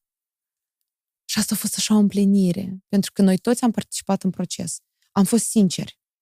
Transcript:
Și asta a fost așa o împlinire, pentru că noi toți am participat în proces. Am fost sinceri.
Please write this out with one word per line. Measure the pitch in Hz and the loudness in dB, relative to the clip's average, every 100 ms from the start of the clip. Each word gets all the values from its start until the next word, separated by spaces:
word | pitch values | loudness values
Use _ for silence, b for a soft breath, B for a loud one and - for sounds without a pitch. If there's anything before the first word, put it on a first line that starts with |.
| _ _ _ _ _ _ _ _ _ _ _ _ - | _ _ _ _ _ _ _ _ _ _ _ _ -8
Și | 214 | -6
asta | - 214 | -2 -4
a | |
fost | 208 - | -4 -6
așa | - | 2
o | 214 | 4
împlinire, | 202 202 196 202 180 185 190 190 - | 4 2 2 4 2 0 -6 -12 -2
pentru | 202 - | -2 -2
că | - | 2
noi | 190 185 | 2 2
toți | 240 247 | 0 0
am | 240 | 0
participat | 208 - - - 196 | -2 -8 -10 -4 -2
în | 196 | -2
proces. | - 180 - 170 - _ _ _ | -4 -8 -8 -10 -10 _ _ _
Am | 202 | 0
fost | 190 226 - | 2 2 0
sinceri. | 226 185 - - _ _ _ | 2 2 0 -10 _ _ _